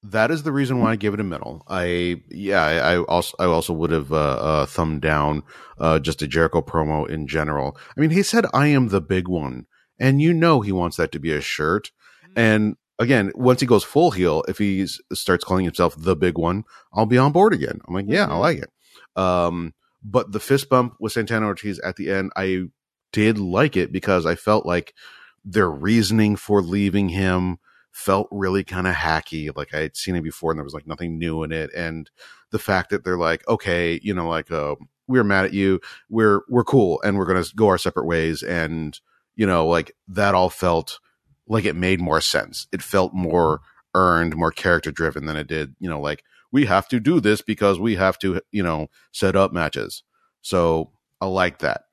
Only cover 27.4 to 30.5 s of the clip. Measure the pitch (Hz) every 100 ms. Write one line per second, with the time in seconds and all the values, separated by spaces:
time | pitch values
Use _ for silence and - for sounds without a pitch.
27.4 | 90 87 _ _ _ - - 98 104 101
28.4 | 95 98 92 92 92 78 80 80 - 80
29.4 | 76 73 73 76 78 - - 87 80 -
30.4 | 82